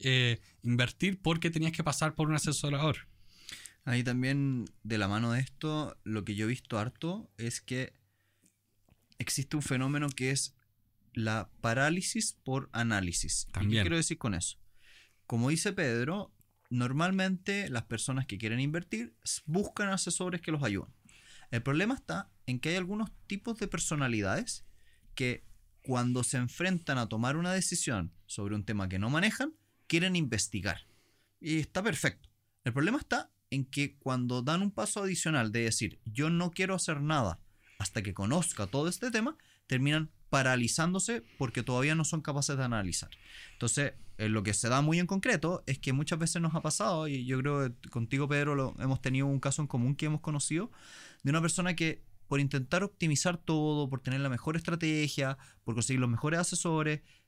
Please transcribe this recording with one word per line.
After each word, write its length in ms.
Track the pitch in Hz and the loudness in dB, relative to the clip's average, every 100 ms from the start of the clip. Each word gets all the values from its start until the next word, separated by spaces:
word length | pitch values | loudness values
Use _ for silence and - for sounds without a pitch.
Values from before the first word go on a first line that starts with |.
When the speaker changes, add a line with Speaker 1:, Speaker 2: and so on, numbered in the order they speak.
Speaker 1:
eh, 400 | 135 127 123 117 - - | 2 4 4 2 -4 -6
invertir 600 | 120 123 123 - 185 190 | 0 2 2 2 0 2
porque 280 | 160 165 165 | 2 2 2
tenías 200 | 165 160 | 0 0
que 140 | 165 | 0
pasar 320 | 156 135 156 151 | -2 0 0 2
por 120 | 156 | 2
un 60 | |
asesorador. 720 | 151 - 139 147 139 156 - - - - - - - - - | 2 2 0 0 2 2 0 -6 -20 -20 -20 -18 -16 -18 -10
Speaker 2:
Ahí 180 | - 120 | 0 0
también, 640 | 123 123 127 139 139 127 104 - | 2 2 2 2 2 0 -4 -10
de 160 | 107 110 | -2 0
la 80 | 98 | 2
mano 240 | 104 117 | 2 2
de 100 | 120 | 2
esto, 560 | 131 - 156 151 127 - | 0 -4 -2 -2 -4 -6
lo 220 | 107 107 | -4 -2
que 100 | 101 | -2
yo 120 | 101 110 | -2 -2
he 20 | |
visto 280 | 127 - 110 | -2 -4 -2
harto 520 | 110 - 165 202 233 - | -2 -4 -6 -6 -10 -8
es 220 | 117 - | -6 -6
que 320 | - 127 131 - _ _ _ _ _ _ _ _ _ _ _ - | -6 -6 -6 -10 _ _ _ _ _ _ _ _ _ _ _ -10
existe 380 | - - 135 151 | -6 -4 -2 -4
un 60 | |
fenómeno 460 | 143 131 135 147 147 | -2 0 0 0 -2
que 220 | 135 131 | -2 -2
es 260 | 135 - - _ _ _ _ _ | 0 -4 -8 _ _ _ _ _
la 380 | 120 110 110 - - | -2 0 -2 -4 -4
parálisis 720 | 117 117 147 180 180 226 214 - | 0 2 2 2 -2 -2 -4 -4
por 240 | - 131 - | -4 -4 -2
análisis. 680 | 117 117 101 90 - - - | 0 2 2 2 -2 -2 -2
¿Y 40 | - | -2
qué 60 | |
Speaker 1:
También. 300 | - 101 110 | 0 2 4
Speaker 2:
quiero 120 | 95 165 | 4 2
decir 220 | - - | 0 -2
con 160 | 117 | -2
eso? 240 | 87 - - - - - - - _ - | -2 -4 -8 -18 -20 -20 -20 -20 _ -4
Como 240 | 117 127 | 0 2
dice 220 | 165 208 | 2 0
Pedro, 600 | 196 143 117 131 196 - - _ _ _ | 0 0 2 0 -2 -6 -14 _ _ _
normalmente 1000 | 123 123 139 180 190 190 185 - 202 160 | 0 0 2 2 2 2 0 -2 -2 -2
las 140 | 123 | -4
personas 420 | - 117 - 131 127 | -4 -4 -2 -2 -2
que 120 | 98 | -4
quieren 220 | 110 120 | -2 0
invertir 540 | 139 170 170 220 233 - | 0 -2 -4 -6 -8 -10
s-, 200 | - - - | -6 -6 -2
buscan 420 | 175 202 - 202 | 0 0 -2 -2
asesores 500 | 190 - - 180 175 | 0 -2 -2 -2 -4
que 100 | - | -2
los 100 | 151 | -2
ayuden. 300 | 127 98 - - - - - - - | 0 -2 -4 -14 -20 -20 -20 -20 -6
El 120 | 117 | -2
problema 320 | 131 147 208 | 0 2 2
está 360 | 269 - 175 - - - | 0 -4 -8 -8 -12 -6
en 120 | 123 | -4
que 120 | 156 | -2
hay 60 | 185 | -2
algunos 340 | 180 208 220 - - | -2 -4 -4 -8 -8
tipos 320 | 196 - 220 | -6 -6 -4
de 100 | 202 | -4
personalidades 960 | 170 - 151 131 110 98 139 247 - - - - - - | -2 -2 0 2 2 0 0 -2 -8 -12 -20 -20 -20 -14
que 300 | - 127 - - - - _ | -4 -2 -4 -10 -20 -20 _
cuando 420 | - 123 123 127 | -2 0 2 2
se 140 | 120 127 | 0 0
enfrentan 600 | 123 - 185 180 165 131 | -2 -2 0 0 0 -2
a 100 | 110 | 0
tomar 280 | 110 123 156 | 0 0 0
una 160 | 175 | 0
decisión 600 | 185 - 170 - 107 85 - - | 0 0 0 0 0 -2 -8 -12
sobre 280 | - 101 | -6 -2
un 100 | 104 | -2
tema 240 | 101 104 92 | -2 -2 -2
que 100 | 95 | -2
no 100 | 110 | 0
manejan, 440 | 151 214 - 285 - _ _ - | 2 2 0 -4 -6 _ _ 0
quieren 300 | 165 185 175 | 2 2 2
investigar. 720 | 147 110 - 101 92 80 - _ _ _ _ _ | 0 0 -2 -2 -4 -6 -10 _ _ _ _ _
Y 180 | 165 160 | -2 0
está 240 | 139 180 | 0 -2
perfecto. 460 | 214 156 147 - - _ _ _ | 0 0 -2 -4 -10 _ _ _
El 80 | 123 | -4
problema 260 | 127 170 277 | 0 2 0
está 320 | - 247 - _ _ | 0 -2 -4 _ _
en 160 | 135 131 | -4 -2
que 300 | 143 143 - | -2 -2 -4
cuando 440 | 135 127 123 123 | -4 -2 0 0
dan 200 | 123 170 | 0 0
un 80 | 202 | 0
paso 300 | 220 214 214 | -2 -4 -2
adicional 500 | 196 175 160 151 110 | -2 -2 0 2 2
de 80 | 117 | 2
decir, 400 | 113 - 104 - - | 0 0 -2 -4 -8
"Yo 220 | 110 156 | -2 2
no 200 | 170 175 | 2 0
quiero 240 | 170 190 | 0 0
hacer 260 | 185 - 147 | 0 0 0
nada 380 | 147 151 101 82 - - - - | 2 2 2 -2 -10 -20 -18 -8
hasta 240 | - 113 | -4 -4
que 120 | 101 | -4
conozca 520 | 92 98 165 165 - 101 | -2 2 2 0 -2 -2
todo 220 | 139 160 | 0 0
este 220 | 175 247 | -2 -2
tema", 260 | 226 240 311 _ _ - | 0 -2 -4 _ _ -2
terminan 440 | 127 143 156 156 - - | 0 2 2 -2 -8 0
paralizándose 920 | 139 131 127 120 - 165 185 202 233 - - | 2 4 4 2 2 2 2 0 -2 -6 -4
porque 240 | - 127 | -2 -2
todavía 320 | 120 123 143 | 0 2 2
no 100 | 160 | 2
son 160 | 151 160 | 2 0
capaces 340 | 151 143 139 135 | -2 -2 0 0
de 80 | |
analizar. 460 | 127 113 90 - - - - - - | 0 0 -2 -4 -6 -14 -20 -20 -18
Entonces, 400 | - 120 - 143 - - - | -4 -2 0 -2 -4 -12 -4
eh, 120 | 110 | 0
lo 140 | 107 | 2
que 120 | 101 | 2
se 140 | 101 117 | 0 2
da 120 | 131 | 4
muy 180 | 151 170 | 4 4
en 80 | 175 | 2
concreto 560 | 196 254 190 160 180 - | 0 2 2 0 -2 -2
es 120 | 135 | -4
que 140 | 135 | 0
muchas 260 | 131 151 165 | 0 0 0
veces 220 | 165 175 | 0 0
nos 120 | 165 | 0
ha 80 | 160 | 0
pasado, 440 | 156 - 214 165 156 | 0 0 0 0 0
y 180 | 135 | -2
yo 140 | 123 131 | -2 0
creo 320 | 139 143 131 120 | 2 2 0 -4
que 80 | - | -6
contigo, 360 | 123 113 139 143 | -4 0 0 2
Pedro, 260 | 143 147 | 2 2
lo, 200 | 139 131 - | 2 0 0
hemos 200 | 131 131 | 0 0
tenido 240 | 135 131 139 | 2 2 2
un 120 | 139 | 2
caso 240 | 139 139 | 0 0
en 60 | 143 | 0
común 260 | 123 123 | 2 2
que 120 | 139 151 | 2 0
hemos 140 | 151 | 0
conocido, 500 | - 147 - 156 226 - - - - - | -2 -2 0 -2 -2 -8 -20 -20 -20 -4
de 80 | 135 | 0
una 100 | 160 | 2
persona 360 | 170 175 180 165 | 2 2 0 2
que 260 | 160 - - - - | 0 -2 -8 -20 -2
por 140 | 139 | 0
intentar 420 | 139 143 127 175 | 2 0 0 0
optimizar 540 | 196 - 160 143 180 175 | 0 0 2 4 2 0
todo, 520 | - 156 151 147 139 | 0 2 2 2 0
por 120 | 135 | -2
tener 200 | 127 131 | -2 0
la 80 | 139 | 0
mejor 280 | 120 151 160 | -2 -2 -2
estrategia, 800 | 165 175 160 156 147 - 135 135 - - | -2 0 2 2 0 0 -2 -4 -12 -10
por 120 | - | -4
conseguir 260 | 117 113 131 | -2 2 2
los 100 | 123 | 2
mejores 300 | 117 151 170 | 2 0 0
asesores, 640 | 175 175 170 160 151 147 - - | 0 0 0 2 2 -2 -6 -20